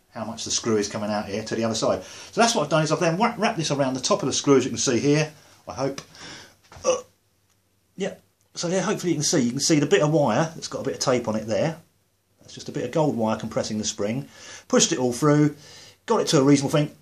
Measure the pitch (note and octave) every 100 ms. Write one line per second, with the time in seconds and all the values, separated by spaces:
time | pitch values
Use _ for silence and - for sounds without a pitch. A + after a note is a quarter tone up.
0 | _ A#2+ A2 A2+ - - A#2 G#2+ G2+ A2+
1 | G#2 G#2 G2 G#2 - A2+ A2+ A2+ B2 F#2+
2 | - - - G3 A3+ E3+ D3 D#3 D#3 D3+
3 | E3+ F3 A3 F#3 A3 F#3+ D3+ C#3 C3 B2+
4 | - G#3 C3+ - C#3+ C3+ A#2+ A2+ C#3 A#2
5 | C#3 D3+ D3+ - - - - A#2+ C#3 C#3
6 | - - - - - _ _ - - -
7 | - _ _ _ _ _ _ _ _ -
8 | F#3+ - _ _ _ - E3+ F#3 G3 F3+
9 | F3 D3 C#3+ E3 A#2+ C3 - D#3 C#3+ G3+
10 | D3+ D#3 C3+ A2+ E3 - - B2 A#2+ -
11 | C#3+ B2+ A2+ A2 A2 G2+ D3+ D#3+ - _
12 | _ _ _ _ - - - B2+ A#2+ C#3
13 | C#3 A2+ A2 A2 A2 B2+ A2 G#2+ G2+ -
14 | G2+ C3 C#3+ - - - - A#3+ - B2+
15 | B2+ A#2+ D3+ D3 D3 D3 - - - _
16 | - G#3 C#3+ D#3 C3+ C#3 C3+ D3+ D3 -